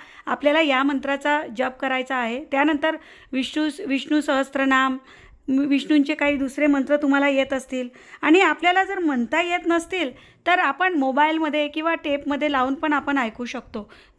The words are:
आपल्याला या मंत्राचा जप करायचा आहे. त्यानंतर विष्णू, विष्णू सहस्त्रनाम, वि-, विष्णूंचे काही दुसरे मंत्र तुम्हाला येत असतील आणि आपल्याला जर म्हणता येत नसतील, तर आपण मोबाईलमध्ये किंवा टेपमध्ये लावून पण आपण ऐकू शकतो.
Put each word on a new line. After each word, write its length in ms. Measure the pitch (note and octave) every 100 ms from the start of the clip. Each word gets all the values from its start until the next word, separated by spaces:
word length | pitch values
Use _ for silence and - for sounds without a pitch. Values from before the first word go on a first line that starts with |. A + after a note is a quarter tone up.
| - - -
आपल्याला 340 | B3 C#4+ D#4
या 200 | D#4 C4
मंत्राचा 560 | C#4 C4+ C4+ C#4 D4 D4 D#4 A3+
जप 200 | B3+ B3+
करायचा 360 | C4 C4 B3+ C4
आहे. 280 | A3+ B3 D#4
त्यानंतर 500 | C4+ D4+ D4 D#4+ D#4 - - -
विष्णू, 360 | C4 B3 D4+ D4+ C#4+ -
विष्णू 320 | C4+ - D4+
सहस्त्रनाम, 760 | D4 C4+ C4+ C#4 C4+ C4 C4 C4 - - - - -
वि-, 200 | C4+ C#4+
विष्णूंचे 480 | C#4 - D4+ C#4 D4+
काही 220 | C#4+ C#4+
दुसरे 300 | C4+ D4 D4
मंत्र 280 | C#4 C4 D4
तुम्हाला 320 | C#4+ C#4 C#4+
येत 260 | C4+ C4
असतील 360 | C4+ C4 B3+ B3 - - -
आणि 200 | D4 F4
आपल्याला 420 | E4+ D4+ F4 F#4
जर 160 | F#4+ G4
म्हणता 420 | E4 B3+ A#3 D#4
येत 180 | F4 F4 E4+
नसतील, 460 | E4+ E4 F#4 C#4 - - _ -
तर 120 | F4+
आपण 340 | D4+ C#4 F#4
मोबाईलमध्ये 720 | E4 C4 C4 D#4 D#4+ D#4 D4+ D4
किंवा 280 | D4+ D#4+ D#4+
टेपमध्ये 560 | D#4+ C#4 C#4 C#4+ D4+
लावून 220 | C#4 B3+
पण 200 | C4+ D#4
आपण 240 | C#4+ C#4+ C#4
ऐकू 280 | A3+ A3 A#3+
शकतो. 480 | B3 - A3+ G#3 - -